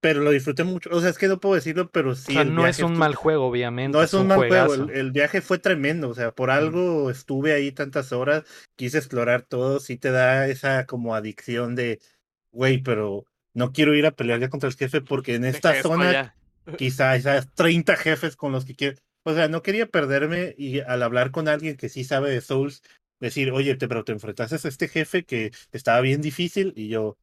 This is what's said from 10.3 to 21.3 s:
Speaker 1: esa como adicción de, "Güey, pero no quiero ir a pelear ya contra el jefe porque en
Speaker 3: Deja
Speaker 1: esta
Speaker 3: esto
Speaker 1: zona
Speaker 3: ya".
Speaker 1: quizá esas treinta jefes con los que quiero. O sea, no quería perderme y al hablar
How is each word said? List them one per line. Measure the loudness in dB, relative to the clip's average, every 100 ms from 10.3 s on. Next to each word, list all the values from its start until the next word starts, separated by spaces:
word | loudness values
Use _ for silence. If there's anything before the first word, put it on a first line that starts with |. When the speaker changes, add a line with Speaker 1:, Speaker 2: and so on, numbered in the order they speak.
| 4 0
Speaker 1:
esa | -2 0 -2 -2
como | -6 -4
adicción | -4 -6 -12 -6 -4 -2
de, | -2 -4 -4 _ _ _ _ _
"Güey, | 0 2 2
pero | 0 -2 -2 -6 -10 _ _
no | -4 -4
quiero | 2 4
ir | 6 4
a |
pelear | 0 -2 0
ya | -2
contra | -2 -4
el | -4
jefe | -2 -2
porque | -2 -6 -2 -2
en |
Speaker 3:
Deja | -2 0
Speaker 1:
esta | 2 2
Speaker 3:
esto | 2
Speaker 1:
zona | 2 2
Speaker 3:
ya". | 2 -2 _ _ _ -16 -6
Speaker 1:
quizá | -6 2 2 2
esas | 2 0 0
treinta | 2 2 4 2 2
jefes | 2 0 -2 -6
con | -4
los | -4
que | -6 -4
quiero. | -4 -4 _ _
O | -4
sea, | 0 0
no | 0
quería | -2 -2 0
perderme | 0 0 0 0 -2 -6 -8
y | -6 -6
al | -4 -2
hablar | 0 0 0